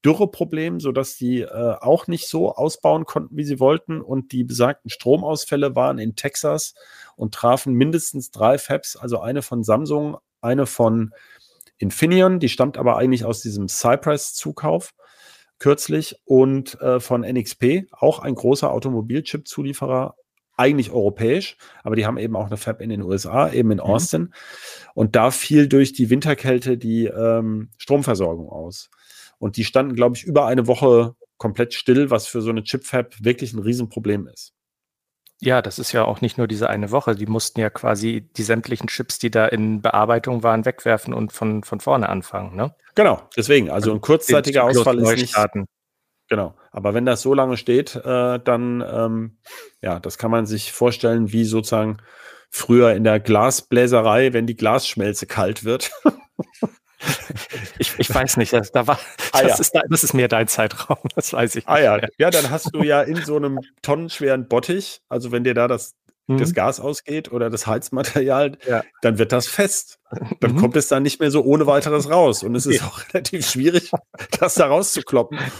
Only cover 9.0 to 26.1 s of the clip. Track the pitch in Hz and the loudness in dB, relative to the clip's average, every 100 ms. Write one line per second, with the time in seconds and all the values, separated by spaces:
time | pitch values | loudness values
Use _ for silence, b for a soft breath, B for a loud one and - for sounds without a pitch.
9 | 127 117 117 139 - 120 107 110 151 147 | -8 -6 -4 -6 -6 -4 0 0 0 -2
10 | 151 - _ _ 117 135 127 - 117 113 | -4 -10 _ _ -2 0 0 2 2 2
11 | 110 b b b b b b _ 101 - | -2 b b b b b b _ -6 0
12 | 160 185 185 185 131 - 131 - 120 117 | 2 4 4 4 -2 0 -2 0 0 2
13 | 131 123 113 113 113 101 95 - 120 127 | 2 0 -2 -6 -6 -6 -6 -2 0 0
14 | 156 147 - - 156 151 151 165 - _ | 0 -4 -4 -10 -10 -6 -4 -4 -6 _
15 | b b b b b _ 139 147 - 156 | b b b b b _ 2 2 0 -4
16 | 156 - - 131 131 135 131 - 131 127 | -4 -12 4 6 6 2 -4 -6 -2 -2
17 | - 123 117 127 107 - 123 175 190 - | 0 -4 -2 -4 -4 -2 0 0 -4 0
18 | - - 143 120 123 139 143 120 135 117 | 0 0 -6 -2 0 0 0 -2 -4 -4
19 | 113 135 - 156 - - 139 139 135 127 | -4 -6 -6 -10 -10 -10 -8 -8 -4 -2
20 | 135 - _ _ _ - 131 147 113 120 | -4 -10 _ _ _ 2 2 4 0 0
21 | 101 101 113 165 190 - B B - 110 | -2 0 0 0 -4 -14 B B -4 -2
22 | 107 - 113 113 101 104 - 110 113 104 | -2 -4 -4 -6 -6 -6 -8 -8 -8 -6
23 | 90 98 82 117 160 123 113 104 95 110 | -4 -4 -2 0 2 2 2 2 2 0
24 | 170 - 170 B B B B B B - | 0 -2 -4 B B B B B B -2
25 | 107 113 123 - - 151 143 139 135 - | 2 4 2 0 2 4 6 6 4 2
26 | 113 | 2